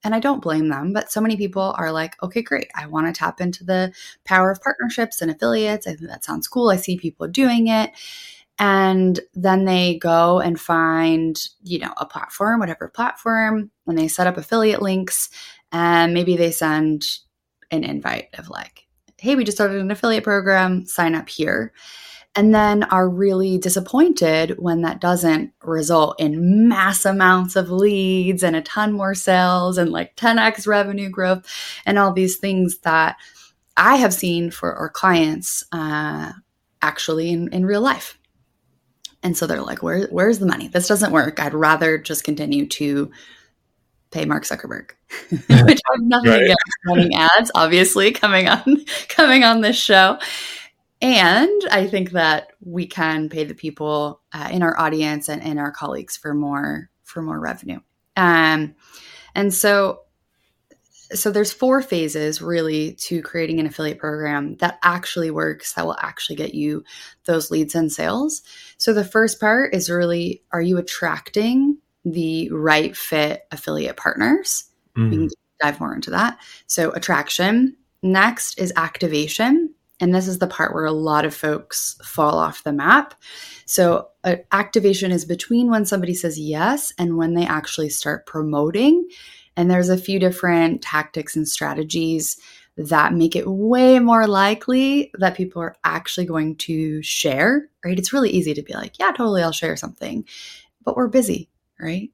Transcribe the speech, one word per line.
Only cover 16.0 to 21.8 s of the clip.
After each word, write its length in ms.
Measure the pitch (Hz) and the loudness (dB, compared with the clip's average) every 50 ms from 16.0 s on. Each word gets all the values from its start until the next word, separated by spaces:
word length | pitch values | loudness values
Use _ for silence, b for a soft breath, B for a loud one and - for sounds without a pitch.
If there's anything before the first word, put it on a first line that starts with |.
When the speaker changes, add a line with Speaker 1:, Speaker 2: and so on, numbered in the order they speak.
| 170 170 170 | 4 4 2
Speaker 1:
maybe 220 | 175 175 180 175 | 0 2 2 2
they 140 | 170 170 165 | 2 2 0
send 540 | 165 - 165 156 151 156 156 156 156 147 - - - - _ _ _ _ _ _ _ _ _ _ | 0 -2 -2 0 0 2 2 0 0 -2 -4 -6 -8 -10 _ _ _ _ _ _ _ _ _ _
an 140 | - - - | -6 -4 -4
invite 440 | - 71 73 - 64 60 - - - - - | -4 -6 -6 -4 -4 -6 -6 -8 -12 -18 -18
of 100 | - - | -16 -14
like, 360 | - - - - _ - _ _ _ _ _ _ _ _ | -14 -14 -14 -16 _ -20 _ _ _ _ _ _ _ _
"Hey, 160 | 196 254 285 | -2 0 0
we 100 | 262 226 | 2 0
just 120 | 208 202 | 0 0
started 240 | - 208 196 196 196 | 0 0 0 0 -2
an 100 | 190 190 | -4 -4
affiliate 340 | 208 - - 226 220 208 214 | -4 -2 0 0 0 0 0
program, 600 | 214 202 202 185 196 190 185 185 185 185 180 185 | 0 0 0 2 2 2 4 4 2 0 -2 -4
sign 280 | - - 185 170 165 160 | -4 -2 0 0 0 0
up 140 | 160 - - | -2 -4 -8
here." 440 | - - 151 - - - 160 226 B B | -6 -4 -2 -2 -2 -2 -4 -8 B B